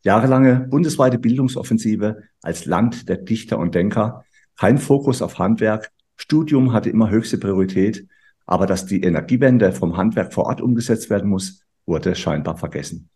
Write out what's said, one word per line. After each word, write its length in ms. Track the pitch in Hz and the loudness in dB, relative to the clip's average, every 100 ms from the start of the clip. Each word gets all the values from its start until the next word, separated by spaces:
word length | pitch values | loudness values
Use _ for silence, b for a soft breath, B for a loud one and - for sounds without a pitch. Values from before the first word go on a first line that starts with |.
Jahrelange 640 | 98 107 127 131 131 127 127 | 2 2 4 4 4 4 0
bundesweite 480 | 139 165 - 131 120 | 0 0 2 2 2
Bildungsoffensive 1040 | 117 131 131 - - 113 110 104 104 107 B _ | 0 0 -2 -4 -2 -2 0 -2 -2 -4 B _
als 240 | - 85 | -10 -8
Land 420 | - 87 117 - - | -2 0 0 -2 -6
der 80 | |
Dichter 420 | 92 - 113 - - | -6 -4 -6 -4 -4
und 160 | 87 | -2
Denker, 520 | - 101 107 110 - B B B - | 0 0 0 -2 -6 B B B 0
kein 180 | 98 139 | 2 2
Fokus 440 | - 139 139 123 | 2 2 2 -2
auf 180 | 85 - | -6 -2
Handwerk, 520 | 92 113 110 110 - _ _ _ | 0 2 0 -2 -8 _ _ _
Studium 560 | - 156 156 143 131 | 0 0 2 2 2
hatte 160 | 113 - | 2 0
immer 200 | 113 110 | 2 2
höchste 280 | 107 110 98 | 2 0 -4
Priorität, 680 | 98 95 95 92 98 107 b b b b | -2 0 0 2 0 -2 b b b b
aber 200 | - 90 | -4 0
dass 200 | 95 95 | 0 -2
die 160 | - 95 | -2 -2
Energiewende 720 | 92 82 - 127 135 123 95 | 0 0 0 2 4 6 4
vom 240 | 92 85 | 2 -4
Handwerk 380 | 87 104 110 92 | 0 0 0 -4
vor 140 | - - | -2 -2
Ort 120 | 127 | -2
umgesetzt 500 | - 117 110 110 - | 0 -2 0 -2 0
werden 200 | 101 101 | -2 0
muss, 320 | 95 95 - _ _ | -4 -4 -14 _ _
wurde 300 | - 80 95 | -4 -2 -2
scheinbar 420 | 80 - 76 76 82 | -4 -4 -4 -4 -8
vergessen. 520 | 80 73 73 82 - | -8 -8 -10 -14 -18